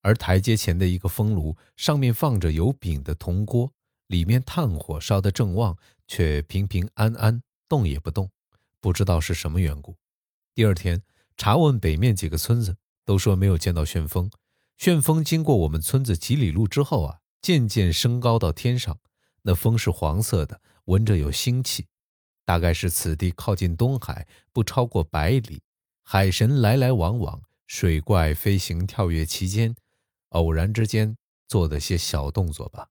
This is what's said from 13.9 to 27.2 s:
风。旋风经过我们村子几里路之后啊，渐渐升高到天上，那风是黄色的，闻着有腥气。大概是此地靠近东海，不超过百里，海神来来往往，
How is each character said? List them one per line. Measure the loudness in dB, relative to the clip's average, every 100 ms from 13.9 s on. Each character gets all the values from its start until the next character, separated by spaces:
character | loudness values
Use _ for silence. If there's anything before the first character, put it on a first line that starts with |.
| -4 -2
风。 | -2 -4 _ _ _ _ _
旋 | 2 2
风 | 2 0
经 | 0 0
过 | 2 2
我 | 2
们 | -2
村 | 0 0
子 | 0
几 | -2 0
里 | 0 2
路 | 0 0
之 | 0
后 | 0 -2
啊， | -4 -8 _ _
渐 | 0 2 2
渐 | 2 2
升 | 2 0 0
高 | 2 2
到 | 0
天 | 0 -2 -2
上， | -4 -10 _ _ _ _
那 | 0
风 | 2 2 2
是 | 0
黄 | -2 -2 -2
色 | 0 -2
的， | -2 -8 _ _
闻 | 0 2
着 | 4 2
有 | 0
腥 | -2 -2 -2
气。 | -4 -6 -10 _ _ _ _ _
大 | 0 2
概 | 2
是 | 2 -2
此 | -2 -4
地 | -2 -2
靠 | -2 -4
近 | 0 -2
东 | 0 0 -2
海， | -6 -12 -12 _ _
不 | -2
超 | 0 0
过 | 0 -2
百 | -2 0 2
里， | 0 -2 -16 _ _ _ _
海 | -2 2 2
神 | 2 2 4
来 | 4 4
来 | 2
往 | 2 0
往， | 0